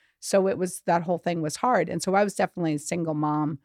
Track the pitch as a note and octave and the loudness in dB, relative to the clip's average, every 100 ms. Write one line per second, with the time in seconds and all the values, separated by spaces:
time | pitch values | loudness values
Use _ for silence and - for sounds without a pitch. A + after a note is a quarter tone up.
0 | _ _ - G3 F#3+ D#3+ F3+ - - E3+ | _ _ 0 2 2 0 -4 -4 0 2
1 | E3+ E3+ - E3+ D3+ - B3 A#3 E3 E3+ | 2 -2 0 -2 -2 -2 2 2 2 -2
2 | F#3 F#3+ G#3 - F#3 - E3+ D3 - F3 | 0 2 2 0 -2 -2 -2 -2 -4 -4
3 | D#3+ D3+ D3+ D3+ D3+ D3+ | -2 -2 0 0 -2 -4